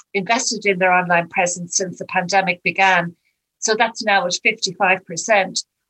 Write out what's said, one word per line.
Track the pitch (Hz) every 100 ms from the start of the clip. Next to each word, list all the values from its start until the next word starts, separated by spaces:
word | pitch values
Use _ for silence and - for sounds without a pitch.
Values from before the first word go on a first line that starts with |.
| -
invested | 202 190 233 - 214
in | 202 180
their | 185
online | 180 175 170 170
presence | - 175 185 170 196
since | 185 165
the |
pandemic | 185 185 175 190 180 175
began, | 175 175 190 180 170 - _ _ _ _
so | - 220
that's | 226 -
now | 214 196 180
at | 175
fifty-five | 233 220 196 175 190 185
percent, | - 165 - 208 190 - - _ _